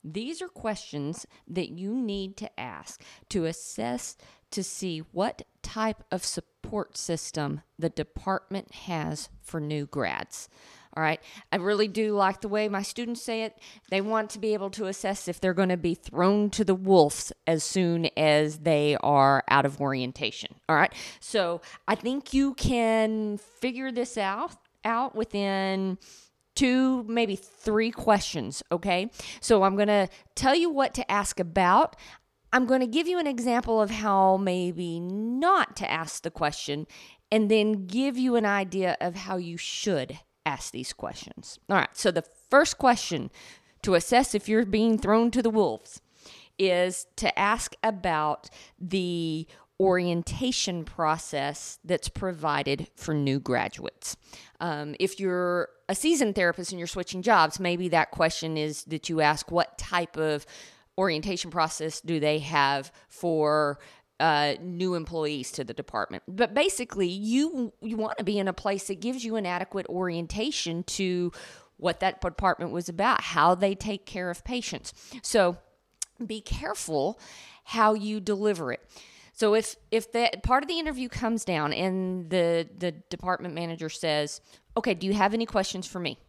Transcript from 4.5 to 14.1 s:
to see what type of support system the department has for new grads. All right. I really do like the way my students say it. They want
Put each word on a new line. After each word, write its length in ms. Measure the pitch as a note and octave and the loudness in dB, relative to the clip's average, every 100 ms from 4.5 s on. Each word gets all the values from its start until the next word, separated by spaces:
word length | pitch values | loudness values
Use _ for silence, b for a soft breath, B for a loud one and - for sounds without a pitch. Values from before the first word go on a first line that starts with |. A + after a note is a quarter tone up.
to 120 | - | -8
see 360 | F#3 - F#3+ D#3+ | -8 -6 -6 -6
what 440 | D#3+ E3+ G3+ - - _ | -8 -2 -2 -4 -20 _
type 420 | - A3 A3 G#3+ - | -12 -4 -4 -4 -6
of 140 | F#3 - | -6 -4
support 720 | - - _ - G#3+ - - | -8 -10 _ -8 -6 -6 -8
system 640 | - E3 - D#3+ C#3+ D3 _ - | -4 -4 -4 -4 -4 -4 _ -4
the 120 | D#3+ | -4
department 840 | - D3+ - - F#3+ _ G3 - | -4 -8 -8 -4 -4 _ -10 -10
has 560 | - - E3+ D#3 D3+ - - | -16 -8 -6 -4 -6 -10 -18
for 200 | - E3+ | -10 -8
new 240 | D3 D3+ C#3+ | -4 -4 -4
grads. 640 | C#3+ F#2+ B1+ - - - B B B B - | -4 -4 -4 -8 -14 -18 B B B B -2
All 60 | |
right. 180 | D#3+ D#3+ B B B | -2 -2 B B B
I 60 | - | -2
really 300 | F3+ G#3 G#3+ | 0 2 0
do 280 | G#3+ G#3+ G#3 | 0 0 2
like 260 | F#3+ G3 | 2 0
the 80 | G#3+ | -4
way 180 | G#3+ G#3+ | -2 0
my 140 | G3+ | -2
students 400 | G3+ - A#3+ A#3 | -4 -6 -6 -6
say 220 | - A3+ | -6 -4
it. 120 | A3 - B B _ | -6 -10 B B _
They 100 | F#3+ | -2
want 300 | G3+ | 0